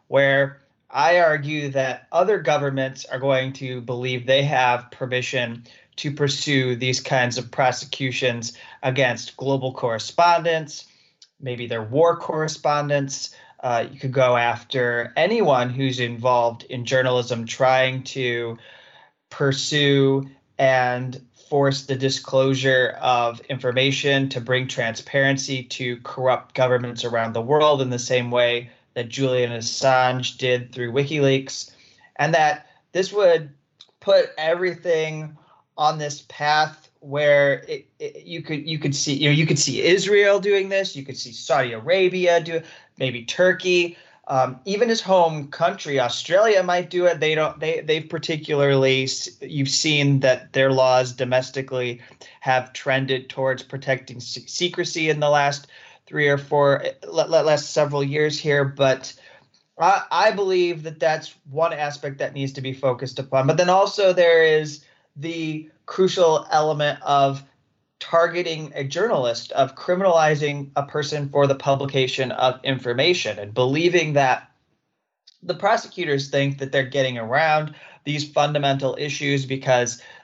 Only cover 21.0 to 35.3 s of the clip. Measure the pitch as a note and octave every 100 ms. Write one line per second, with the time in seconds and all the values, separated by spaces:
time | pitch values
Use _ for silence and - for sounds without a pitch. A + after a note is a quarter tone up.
21 | B2+ - - _ - C#3+ C#3 C3+ - B2+
22 | C3+ C3+ - C3+ C3+ C3 C3 C3 A#2+ -
23 | B2+ B2 A#2+ A2+ - B2+ B2+ B2 C#3 C3+
24 | C#3+ C#3 C3+ B2+ A#2 B2+ B2+ - A#2 A2
25 | - C#3 C3+ C3+ C#3+ C3 B2+ - B2+ A#2+
26 | - - B2+ A#2+ - - B2+ B2 B2 A#2
27 | A#2+ A#2 A2+ A2+ A#2 D3+ D3+ C#3 B2+ B2
28 | - B2+ A#2+ B2 A#2+ A#2+ A#2+ _ _ B2
29 | A#2 C3 C3+ B2+ A#2+ A#2 A#2 - C3+ B2+
30 | B2+ B2+ B2+ - B2+ B2 B2 B2+ A#2+ B2+
31 | C#3+ D3+ C#3 C3+ C3+ - - _ _ _
32 | _ - D3+ E3 D3+ D3 - _ _ F3
33 | F#3 G#3 F#3 D#3+ D3 - _ _ _ _
34 | G3 G3 - - D#3+ F3 F3+ E3 F3 D#3+
35 | D#3 D#3 D#3